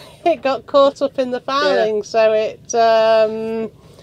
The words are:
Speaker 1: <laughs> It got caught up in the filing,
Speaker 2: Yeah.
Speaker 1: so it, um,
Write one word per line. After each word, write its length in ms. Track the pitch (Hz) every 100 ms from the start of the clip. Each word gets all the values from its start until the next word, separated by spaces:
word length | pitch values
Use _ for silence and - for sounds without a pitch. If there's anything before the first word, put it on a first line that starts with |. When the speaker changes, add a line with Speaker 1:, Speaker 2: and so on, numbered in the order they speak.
Speaker 1:
<laughs> 220 | - - 339
It 160 | 262
got 240 | 269 269 -
caught 340 | 285 277 -
up 160 | 277 -
in 100 | 254
the 100 | 247
filing, 580 | 262 277 294 247 214 214
Speaker 2:
Yeah. 40 |
Speaker 1:
so 320 | 202 226 220
it, 400 | 214 220 - -
um, 1000 | 233 226 226 220 220 220 220 220 226 220 _ - -